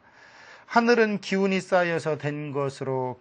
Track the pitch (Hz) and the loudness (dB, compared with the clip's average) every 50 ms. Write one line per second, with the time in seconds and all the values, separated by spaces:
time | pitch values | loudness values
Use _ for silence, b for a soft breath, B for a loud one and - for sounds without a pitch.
0 | B B B B B B B B B B B B B B - 233 233 240 240 226 | B B B B B B B B B B B B B B 2 2 4 6 4 4
1 | 220 214 208 - - - 196 190 196 196 190 185 180 - 196 180 175 170 165 156 | 4 2 0 -4 -4 -2 0 0 2 2 0 -2 -2 2 2 2 2 2 0 -2
2 | - 160 151 147 139 147 147 147 151 147 135 143 139 139 139 - 135 131 131 131 | -2 -2 -4 -2 -4 -6 -6 -6 -8 -6 -4 -4 -4 -4 -6 -6 -6 -4 -4 -4
3 | 127 127 120 - | -4 -6 -8 -10